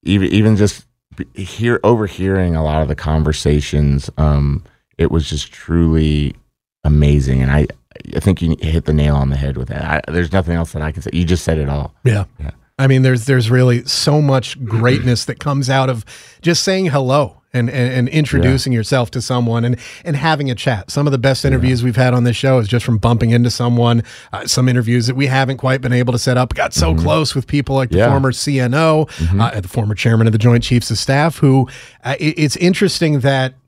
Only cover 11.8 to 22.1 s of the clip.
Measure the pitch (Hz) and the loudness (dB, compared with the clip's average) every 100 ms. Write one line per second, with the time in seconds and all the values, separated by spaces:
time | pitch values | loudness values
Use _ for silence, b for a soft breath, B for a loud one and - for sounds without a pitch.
11.8 | 76 _ 131 104 92 _ 73 - _ - | -6 _ -2 0 -4 _ -14 -14 _ -2
12.8 | 135 131 131 127 117 131 110 127 127 120 | 2 4 4 2 2 0 4 4 4 2
13.8 | 123 - - 151 147 135 - - 120 113 | -2 -4 0 2 2 0 -2 -10 -4 0
14.8 | 120 139 127 117 - 123 147 143 131 135 | 2 2 0 -2 -4 -8 -4 -4 0 0
15.8 | 131 120 - B B B 165 170 - 190 | 0 -4 -8 B B B -2 0 0 0
16.8 | 185 139 131 139 135 - _ 127 120 131 | 0 -2 0 0 0 -6 _ -4 -2 0
17.8 | 123 127 120 156 147 123 127 131 135 120 | -2 0 0 0 0 2 2 0 0 -2
18.8 | 107 135 120 127 - 127 117 117 117 120 | 0 0 0 -6 -4 -2 0 0 -2 -4
19.8 | B B 175 143 156 156 143 123 - 113 | B B -6 -2 0 0 -2 -4 -2 -4
20.8 | - - 147 135 127 131 143 131 123 127 | -4 -2 0 2 0 0 0 2 2 0
21.8 | 123 117 127 | 0 2 2